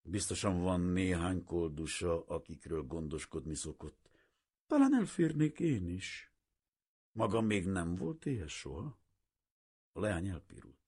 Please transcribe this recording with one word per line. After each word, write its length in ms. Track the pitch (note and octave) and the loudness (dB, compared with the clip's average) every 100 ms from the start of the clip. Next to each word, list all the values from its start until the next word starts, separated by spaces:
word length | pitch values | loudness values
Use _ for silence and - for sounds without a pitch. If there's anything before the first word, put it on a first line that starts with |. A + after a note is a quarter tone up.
Biztosan 600 | E2 G2 - F#2 G#2 F2+ | -2 -2 -2 0 0 2
van 200 | F2+ F2+ | 2 2
néhány 600 | F2+ F2+ F#2 F2 E2+ F#2 | 2 2 2 2 0 -2
koldusa, 800 | F2 F2 E2 D2+ D#2 - F2 E2 - | -2 -2 -2 -2 -6 -2 0 0 -2
akikről 580 | E2 - D#2 - D#2 | -6 -6 -16 -6 -4
gondoskodni 720 | C2+ E2 D#2 D2+ - D#2+ C2+ D2 | -4 -6 -4 -6 -6 -8 -6 -6
szokott. 540 | D#2+ D2 D2+ - _ _ _ _ _ _ _ | -8 -10 -14 -14 _ _ _ _ _ _ _
Talán 280 | D4+ C4+ C4+ | 4 6 6
elférnék 640 | F#3+ - D#3+ D3+ D3+ - | 2 2 2 4 2 2
én 280 | F3 A#2 F2 | 2 2 0
is. 460 | F2+ - - - _ _ _ _ _ _ _ _ | -4 -6 -10 -14 _ _ _ _ _ _ _ _
Maga 300 | G#2+ A2 A2+ | -2 2 4
még 240 | A2 G#2 F2+ | 4 2 2
nem 300 | F#2+ E2+ F2+ | 0 0 -2
volt 300 | - D#3+ D3 | -2 -4 -4
éhes 320 | A#2+ D#2 - | -4 -4 -8
soha? 420 | C#2 C#2+ C#3+ - _ _ _ _ _ _ _ _ _ | -8 -6 -8 -10 _ _ _ _ _ _ _ _ _
A 80 | - | -4
leány 280 | G#2 G2 G2 | -2 0 -2
elpirult. 520 | F2+ - - - - | -6 -10 -20 -20 -20